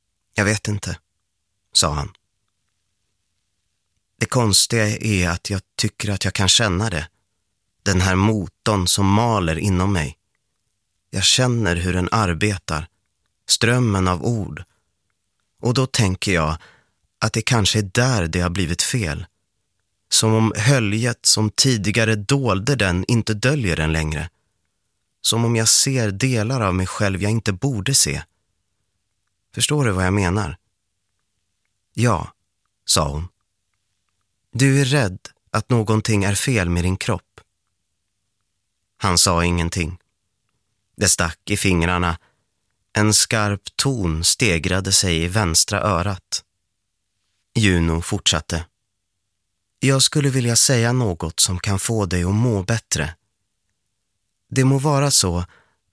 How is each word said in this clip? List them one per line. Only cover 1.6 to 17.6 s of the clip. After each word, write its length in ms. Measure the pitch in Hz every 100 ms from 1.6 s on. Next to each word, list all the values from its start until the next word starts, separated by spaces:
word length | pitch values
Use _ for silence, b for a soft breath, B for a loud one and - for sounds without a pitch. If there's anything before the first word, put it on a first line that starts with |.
| _
sa 200 | - 80
han. 200 | 73 71 - _ _ _ _ _ _ _ _ _ _ _ _ _ _ _ _ _ _ _ -
"Det 80 | 113
konstiga 640 | 127 113 95 - 117 107
är 400 | 104 110 98 87
att 220 | 87 -
jag 100 | 95 - -
tycker 340 | 107 - 104
att 140 | 98
jag 100 | 95
kan 140 | - 95
känna 420 | - 113 90 110
det. 180 | 82 78 _ _ _ _ _ _ _
Den 180 | - 90
här 140 | 95
motorn 760 | 92 104 110 90 _ - 101 90
som 180 | - 98
maler 520 | 101 117 107 82 80
inom 340 | 101 90 95
mig. 260 | 95 71 - _ _ _ _ _ _ _ _ _
Jag 140 | -
känner 520 | - - 127 120 101 85
hur 160 | 87
den 160 | 90 90
arbetar. 760 | 113 98 82 104 95 - 78 82 _ _ _ _ _ -
Strömmen 600 | - 113 123 120 98 92
av 160 | 90
ord. 400 | 98 113 87 76 92 _ _ _ _ _ _ _ _ _
Och 140 | 117
då 120 | 127 127
tänker 460 | - 101 92 -
jag 260 | 87 76 80 b b b b _ -
att 140 | 107
det 100 | 113
kanske 360 | - 120